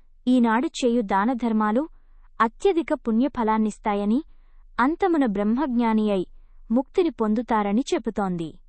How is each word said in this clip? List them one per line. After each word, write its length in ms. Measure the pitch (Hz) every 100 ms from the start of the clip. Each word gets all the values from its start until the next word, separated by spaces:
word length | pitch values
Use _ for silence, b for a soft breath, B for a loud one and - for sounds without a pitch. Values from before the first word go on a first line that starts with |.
| - - 247
ఈనాడు 380 | 254 233 220 320
చేయు 360 | - 247 240
దానధర్మాలు 880 | 202 190 214 254 233 220 214 226 320 - - - - -
అత్యధిక 520 | 262 - 403 330 302
పుణ్యఫలాన్నిస్తాయని, 1300 | 302 - 220 285 - 220 220 214 - 220 202 202 240 - - - - - -
అంతమున 460 | 254 339 392 330 254
బ్రహ్మజ్ఞాని 840 | 196 208 240 302 240 233 220 214
అయి 160 | 196 - - - - -
ముక్తిని 400 | 226 - - 339
పొందుతారని 760 | 233 214 214 233 220 202 208 285
చెబుతోంది. 640 | 339 233 202 190 175 160 -